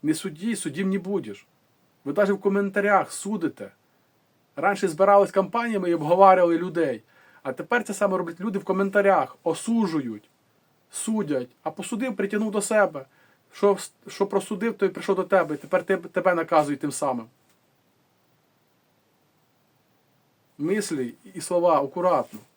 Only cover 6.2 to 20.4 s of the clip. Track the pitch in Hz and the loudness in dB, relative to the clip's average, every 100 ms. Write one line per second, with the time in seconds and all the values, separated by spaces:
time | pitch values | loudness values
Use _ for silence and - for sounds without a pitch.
6.2 | 196 185 175 165 175 165 151 117 _ _ | 8 8 6 2 -2 -2 -2 -4 _ _
7.2 | _ _ 139 127 160 240 - 208 202 185 | _ _ -10 -10 -2 -2 -2 -2 0 0
8.2 | 170 170 202 196 - 190 196 202 196 180 | -4 -6 -6 -6 -2 0 2 4 4 4
9.2 | 135 - - 160 - 226 202 160 127 107 | 2 -4 -4 -4 -2 0 0 0 -4 -8
10.2 | _ _ _ _ _ _ _ - - 220 | _ _ _ _ _ _ _ -10 -4 -2
11.2 | 170 135 123 _ - - 190 214 262 208 | 0 -4 -4 _ -12 -10 -8 -6 -6 -4
12.2 | 196 214 220 208 196 214 190 151 135 _ | -4 -2 -2 -2 0 2 2 0 -16 _
13.2 | _ _ _ - 202 196 - _ - - | _ _ _ 0 2 2 -4 _ -20 -6
14.2 | 196 202 190 202 226 220 190 - - 185 | -2 -2 -4 -4 -4 0 -2 -2 -4 -2
15.2 | 180 196 151 151 147 185 170 190 - - | 2 2 2 -4 -2 -2 0 -4 -2 0
16.2 | 180 175 165 165 143 143 147 139 147 123 | 0 0 2 2 2 -2 -6 -4 -4 -4
17.2 | 113 _ _ _ _ _ _ _ _ _ | -8 _ _ _ _ _ _ _ _ _
18.2 | _ _ _ _ _ _ _ _ _ _ | _ _ _ _ _ _ _ _ _ _
19.2 | _ _ _ _ _ _ _ _ _ _ | _ _ _ _ _ _ _ _ _ _
20.2 | _ _ | _ _